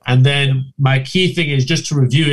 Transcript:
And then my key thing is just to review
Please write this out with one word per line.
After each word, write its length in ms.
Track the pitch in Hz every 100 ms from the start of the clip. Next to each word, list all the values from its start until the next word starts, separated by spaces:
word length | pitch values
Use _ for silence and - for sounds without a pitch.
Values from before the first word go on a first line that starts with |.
| -
And 200 | 127 131
then 480 | 143 139 131 131 -
my 220 | 135 135
key 340 | 131 185 180
thing 160 | 170 147
is 140 | 139
just 220 | 131 165 160
to 80 | 147
review 300 | 131 143 151